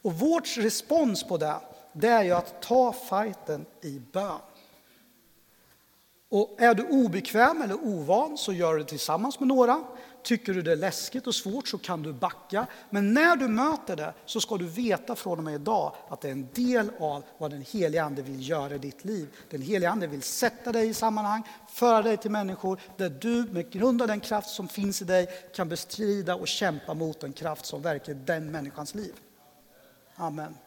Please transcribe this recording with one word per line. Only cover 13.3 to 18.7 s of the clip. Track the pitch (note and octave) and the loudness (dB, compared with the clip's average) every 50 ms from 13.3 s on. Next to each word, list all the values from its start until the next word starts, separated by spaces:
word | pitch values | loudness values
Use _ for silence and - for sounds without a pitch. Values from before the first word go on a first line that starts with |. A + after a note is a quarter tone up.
| E4+ | 6
du | C4 C4+ | 6 4
möter | A#3+ A3 A3+ C4 D4+ D#4 - - - F#3 | 0 2 2 2 2 0 -2 -4 -8 -6
det | D3+ D3+ E3 - - - | -6 -6 -8 -10 -14 -14
så | - - A3+ | -6 -4 -4
ska | - - A3 | -2 -2 -2
du | F#3+ F3+ | -4 -4
veta | E3+ D#3+ G#3+ B3 A3+ F#3+ - - - A#3 | -6 -4 -2 0 0 0 0 0 -6 -8
från | - - F#3+ F3 | -6 -4 -4 -4
och | D#3+ D#3+ | -4 -4
med | D#3 D3+ | -6 -6
idag | D3 C#3+ A3 A3+ G3 D3+ D3+ - - - - | -4 0 0 2 2 0 -2 -6 -10 -14 -14
att | D3+ - | -12 -8
det | - | -8
är | - | -6
en | C3 C#3 C3 B2 - | -6 -6 -8 -6 -2
del | A#3+ B3 B3 B3+ A#3 G#3 G#3 - - | 0 0 4 4 2 2 0 -2 -4
av | D#3+ D3+ C#3+ C#3+ - - - | -4 -4 -4 -6 -10 -16 -10
vad | - D#3+ D3 | -8 -6 -6
den | D3 C#3 | -6 -8
helige | C3 - - G#3+ F3 D3+ D3+ E3 D#3 | -12 -6 -2 0 0 2 2 0 0
Ande | D3 C#3 C3+ | 0 -4 -6
vill | C3 C3+ C#3 C3 C3 C3+ | -8 -8 -10 -10 -4 -4
göra | E3 D3+ C#3 C#3+ | -2 -2 -2 -4